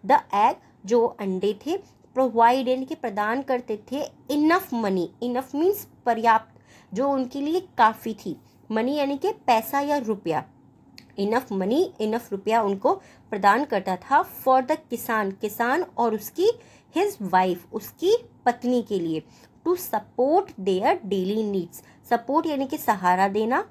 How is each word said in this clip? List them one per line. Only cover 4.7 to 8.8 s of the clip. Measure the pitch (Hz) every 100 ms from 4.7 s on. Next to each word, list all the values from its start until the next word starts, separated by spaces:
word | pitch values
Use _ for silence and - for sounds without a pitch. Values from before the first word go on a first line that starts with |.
money, | 233 208 190 165 -
enough | 240 247 262
means | 285 349 403 - _ -
पर्याप्त, | 226 226 220 - - _ - _
जो | 190 277
उनके | 269 254 277
लिए | 285 349 381 -
काफ़ी | 220 220 226
थी, | 214 202 147 _ _ _
मनी | 220